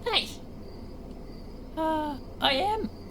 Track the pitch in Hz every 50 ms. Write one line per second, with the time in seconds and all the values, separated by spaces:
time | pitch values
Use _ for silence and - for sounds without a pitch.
0 | - 494 440 - - - - - - - - - - - - - - - - -
1 | - - - - - - - - - - - - - - - 311 320 320 320 311
2 | 302 302 285 254 262 - - - - 277 277 262 349 403 427 440 392 - - -
3 | - -